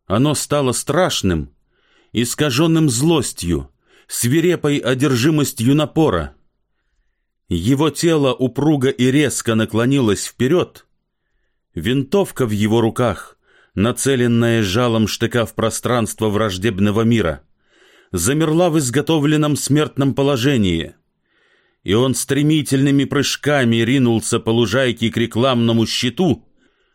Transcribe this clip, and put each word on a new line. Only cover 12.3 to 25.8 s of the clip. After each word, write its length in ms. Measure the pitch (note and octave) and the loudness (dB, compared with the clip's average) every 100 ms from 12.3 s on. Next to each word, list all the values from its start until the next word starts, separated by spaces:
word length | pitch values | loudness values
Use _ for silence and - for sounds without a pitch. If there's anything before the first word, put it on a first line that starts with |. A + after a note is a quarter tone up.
| - A#2+ | -2 -2
в 60 | |
его 300 | G#2 G#2+ A#2 | 0 2 2
руках, 560 | A2+ - A#2+ - - _ _ _ _ F2+ | 2 0 -2 -2 -10 _ _ _ _ -2
нацеленная 840 | A2+ A#2+ C3+ C3 A#2+ A#2 A#2 A2+ | -2 0 0 0 2 2 2 2
жалом 460 | G2 G#2 B2 A2+ G#2 | 0 0 0 2 0
штыка 380 | - A#2 A#2+ G#2+ | -2 -2 -2 -4
в 100 | - | -2
пространство 760 | A2 - A2+ A#2+ G#2+ - A2 | -4 -2 -2 -2 -2 -2 -2
враждебного 720 | G2+ A2 F2+ A2 F#2 G#2 G#2 | 0 -2 -2 -2 0 0 2
мира, 400 | A2+ A2+ E2+ D2 - _ _ _ _ _ _ | 2 2 0 -4 -12 _ _ _ _ _ _
замерла 580 | F2 F#2+ D3+ D#3 E3 F3+ | -4 -2 0 2 2 2
в 80 | D#3+ | 2
изготовленном 760 | B2 C#3+ C#3+ D#3+ D3 D3+ D3+ C3+ | 0 -2 0 0 2 2 0 -2
смертном 580 | - D3 D3 - C#3 | 0 0 0 0 -2
положении, 840 | A#2+ C#3 C3+ C3+ B2+ F#2+ E2 C#2+ - _ _ _ _ _ _ _ _ | 0 0 0 2 2 0 -2 -6 -14 _ _ _ _ _ _ _ _
и 100 | - | -2
он 200 | G#2+ C3 | 0 0
стремительными 920 | A#2+ - C#3 D3+ D#3 - C3+ C#3 C#3 C3 | -2 -2 0 2 0 0 0 2 2 0
прыжками 720 | C#3+ C3 - C#3+ C#3+ A#2+ A2+ | -2 -2 -4 -2 0 2 2
ринулся 600 | A2+ C3+ A#2+ A2+ - A#2 | 2 2 2 0 -2 -2
по 120 | A2+ | 0
лужайке 600 | A#2 A2+ B2+ B2+ A2+ A2+ | 0 0 0 -2 -2 -2
к 60 | A2+ | -2
рекламному 680 | A#2 G#2+ C3 A#2+ A#2 A2+ | -2 0 0 2 2 2